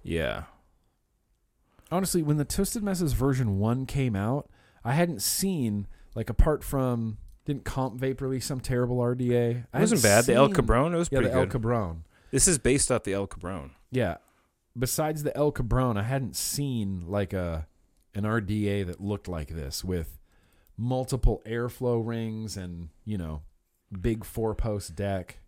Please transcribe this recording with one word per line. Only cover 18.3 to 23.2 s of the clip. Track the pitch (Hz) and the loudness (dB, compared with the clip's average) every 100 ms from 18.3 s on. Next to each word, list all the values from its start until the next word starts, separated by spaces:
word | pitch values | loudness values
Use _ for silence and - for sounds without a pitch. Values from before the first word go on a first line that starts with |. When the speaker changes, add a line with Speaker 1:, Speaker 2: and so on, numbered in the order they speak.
| 113 | 0
Speaker 2:
D | 98 104 101 | 0 -2 0
A | 101 | 0
that | 90 87 | -2 -6
looked | 101 101 - | -6 -6 -6
like | 85 76 | -8 -6
this | 82 71 - | -8 -8 -6
with | 92 90 80 - _ _ _ _ _ - | -4 -4 -4 -12 _ _ _ _ _ -6
multiple | 117 127 127 127 - 110 - | -2 -2 -2 2 4 4 -4
airflow | 117 120 - 123 117 113 | -4 -4 -2 0 2 0
rings | 117 113 110 110 101 | -4 -4 -6 -8 -8
and, | 90 85 85 _ | -8 -10 -12 _
you | - | -6
know, | 104 | -4